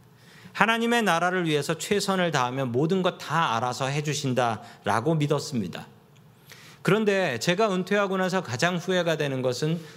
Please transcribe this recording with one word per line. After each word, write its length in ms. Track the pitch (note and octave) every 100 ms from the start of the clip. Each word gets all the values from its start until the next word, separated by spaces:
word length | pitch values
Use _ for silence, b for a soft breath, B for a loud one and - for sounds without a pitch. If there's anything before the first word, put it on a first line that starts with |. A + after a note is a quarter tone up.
| - B B B B
"하나님의 500 | - G#3 A#3 A#3 A#3+
나라를 420 | G3+ E3 F3+ F3+ E3
위해서 300 | D3 C#3+ E3
최선을 540 | - G3+ G3 F#3+ F3
다하면 420 | D3 B2 C3+ C3
모든 300 | A#2+ D#3+ F#3+
것 160 | F3+ -
다 380 | - D#3+ D3+ A2+
알아서 300 | B2 B2 C3+
해주신다"라고 1300 | D3 D3+ C#3 C3+ B2 A#2+ G#2+ - - G#2 G#2+ D#3
믿었습니다. 720 | D#3+ D3 D3 - A#2 F2+ D2+ - - - - - B B B B B
그런데 560 | - G#3 G#3 G3 F3 B2
제가 340 | F3 F3+ A3
은퇴하고 440 | F#3 F3+ G3+ G3+ F#3+
나서 260 | F#3 F#3
가장 340 | F#3 G#3 F3 F3+
후회가 400 | F3+ F3+ E3+ D#3
되는 260 | C#3+ C3
것은 380 | B2+ B2 D#3 E3+ B